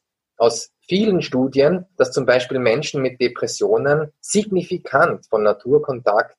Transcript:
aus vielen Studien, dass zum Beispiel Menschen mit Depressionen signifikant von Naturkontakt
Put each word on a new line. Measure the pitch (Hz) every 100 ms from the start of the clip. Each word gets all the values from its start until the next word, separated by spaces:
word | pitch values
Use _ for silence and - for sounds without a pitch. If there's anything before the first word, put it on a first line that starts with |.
| _ _ _ -
aus | 117 - - _
vielen | - 185 220 175
Studien, | - 127 135 135 147 180 - -
dass | 127
zum | 147 127
Beispiel | 123 - 131
Menschen | 120 123 151 147
mit | 127 127
Depressionen | - - 117 - 101 113 139 156 151 _
signifikant | - 214 208 185 - 180 - 139 165 101 _
von | 107
Naturkontakt | 104 101 123 147 147 123 107 107 120